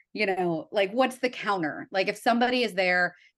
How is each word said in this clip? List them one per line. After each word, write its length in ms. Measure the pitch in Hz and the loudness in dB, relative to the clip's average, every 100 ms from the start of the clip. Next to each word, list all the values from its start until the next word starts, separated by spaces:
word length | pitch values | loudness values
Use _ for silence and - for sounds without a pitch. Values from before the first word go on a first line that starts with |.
| _ | _
you 120 | 202 208 | -4 -2
know, 440 | 185 180 160 - | 0 0 -2 -2
like, 220 | 214 196 | 0 0
what's 240 | 233 254 240 | 2 0 0
the 120 | 247 | -6
counter? 580 | - 208 196 151 87 - | -4 -2 0 -2 -6 -6
Like, 160 | 190 196 | -2 -2
if 100 | 196 | 0
somebody 460 | 247 233 240 254 | 2 2 2 2
is 100 | 226 | 0
there 420 | 180 185 180 175 - - | 0 2 2 0 -4 -20